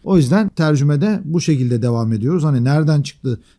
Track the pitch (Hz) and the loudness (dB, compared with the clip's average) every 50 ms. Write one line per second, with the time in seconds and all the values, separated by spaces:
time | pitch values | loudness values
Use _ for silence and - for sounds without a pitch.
0 | - - 190 170 135 120 185 214 214 190 - - 156 156 151 131 143 147 147 139 | -4 0 2 2 2 4 2 2 0 0 -2 -2 0 0 2 2 2 0 0 0
1 | 185 214 214 - 190 147 165 165 - 170 151 127 127 120 123 113 117 120 117 117 | 0 0 -2 -2 -4 -4 -4 -2 0 0 0 0 0 0 -2 0 0 0 0 0
2 | 113 113 113 101 113 135 180 170 147 156 139 120 120 135 143 156 156 156 151 147 | -2 -2 -2 -2 -2 -2 -2 0 0 0 0 0 0 2 2 2 2 2 2 0
3 | 139 - - _ - 131 120 - - _ _ | 0 -4 -8 _ -6 -6 -6 -6 -10 _ _